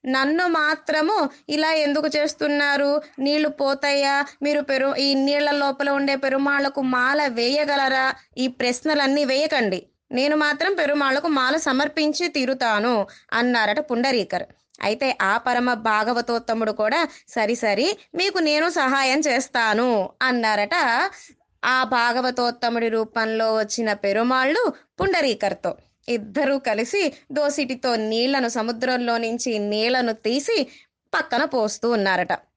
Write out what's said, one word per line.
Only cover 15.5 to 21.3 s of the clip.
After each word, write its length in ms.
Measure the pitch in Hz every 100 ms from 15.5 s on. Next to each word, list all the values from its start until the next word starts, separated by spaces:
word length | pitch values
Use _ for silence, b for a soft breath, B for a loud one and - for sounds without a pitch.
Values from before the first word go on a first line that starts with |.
| 240 247
భాగవతోత్తముడు 1000 | 233 226 214 214 240 240 233 233 226 220
కూడా, 360 | 208 214 294 330 B _
"సరి 260 | 247 214
సరి, 440 | 240 220 202 311 - B
మీకు 240 | 330 381 392
నేను 320 | 311 302 330
సహాయం 500 | 339 262 277 262 269
చేస్తాను" 880 | 302 247 262 247 220 214 247 220 185 _
అన్నారట 520 | 262 247 220 208 208 349 269 240 381 B B